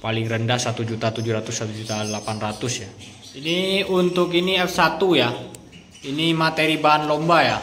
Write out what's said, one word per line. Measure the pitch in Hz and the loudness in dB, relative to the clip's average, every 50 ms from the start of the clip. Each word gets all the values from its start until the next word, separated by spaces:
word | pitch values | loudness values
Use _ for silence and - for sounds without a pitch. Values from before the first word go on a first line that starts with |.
| - | -2
Paling | 110 113 113 113 113 | -2 -2 -2 0 -2
rendah | 113 113 113 113 123 120 | -2 -2 0 0 0 0
satu | - 120 113 - 117 | 0 -4 -4 -4 -4
juta | 113 113 110 123 113 110 | -4 -4 -2 -2 -2 -2
tujuh | 120 113 117 | -2 -2 -2
ratus, | 110 110 110 - 113 - 113 | -2 -2 -2 -6 -6 -6 -6
satu | 107 | -6
juta | 107 110 110 110 107 107 107 | -8 -8 -8 -6 -6 -4 -4
delapan | 107 104 104 - - 110 | -4 -6 -6 -6 -6 -6
ratus | 107 107 107 104 - 139 120 117 - 98 | -4 -4 -6 -6 -4 -6 -6 -6 -6 -10
ya. | 98 - - - - - - - - - 139 | -12 -16 -18 -20 -20 -20 -20 -20 -18 -16 -8
Ini | 139 160 170 180 190 190 190 196 196 - | -4 -2 -2 0 0 0 0 0 0 2
untuk | 190 180 180 175 165 180 175 170 170 | 2 2 4 4 2 2 0 2 2
ini | 170 175 185 190 185 | 0 2 2 2 2
F | 180 175 | 0 0
satu | - 185 170 160 - - 196 185 170 | 2 2 2 2 2 2 2 4 4
ya. | 135 120 120 120 123 - - - - - - - - - - - - - | 4 4 2 0 -4 -10 -14 -16 -20 -20 -20 -20 -20 -20 -20 -20 -14 -10
Ini | 139 139 151 160 165 165 | -8 -4 0 0 2 2
materi | 160 160 160 160 151 156 156 156 | 2 2 0 2 2 2 2 2
bahan | 151 151 151 151 151 151 151 | 2 4 4 4 4 4 0
lomba | 151 147 156 165 170 160 | 0 0 2 4 4 6
ya. | 139 120 110 107 | 6 4 2 -2